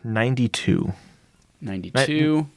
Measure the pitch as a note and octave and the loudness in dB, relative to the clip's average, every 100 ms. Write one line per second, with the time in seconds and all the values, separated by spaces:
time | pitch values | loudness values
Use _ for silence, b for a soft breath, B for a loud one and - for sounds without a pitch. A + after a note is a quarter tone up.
0 | A#2 A2 A#2 B2+ A#2+ - - - - F#2+ | -4 0 0 2 0 0 0 0 0 -6
1 | b b b b _ _ B2 F#2+ F#2 B2+ | b b b b _ _ -10 -10 -4 0
2 | C#3 D3+ D#3 D#3 D3+ | 0 2 2 0 -2